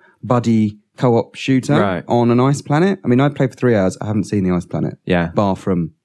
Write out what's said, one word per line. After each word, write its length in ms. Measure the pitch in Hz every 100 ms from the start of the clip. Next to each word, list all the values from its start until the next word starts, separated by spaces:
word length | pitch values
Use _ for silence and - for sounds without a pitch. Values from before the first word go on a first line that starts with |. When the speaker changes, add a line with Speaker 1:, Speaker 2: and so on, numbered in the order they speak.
| _ _
Speaker 1:
buddy 560 | 104 123 117 110 107 - _ -
co-op 380 | 127 117 -
shooter 400 | - - 131 - 139
Speaker 2:
Right. 240 | 104 87 -
Speaker 1:
on 240 | 120 120
an 80 | 120
ice 240 | 131 143
planet. 380 | - 143 190 190
I 40 | -
mean, 120 | 123
I 80 | 143
played 200 | 143 135
for 60 | -
three 180 | 127
hours. 220 | 110 92 -
I 60 | 104
haven't 180 | 107
seen 200 | 90 104
the 80 | 92
ice 120 | 87 -
planet. 300 | 82 80 - -
Speaker 2:
Yeah. 240 | 87 85
Speaker 1:
Bar 220 | 85 101 95
from 360 | - 90 80 _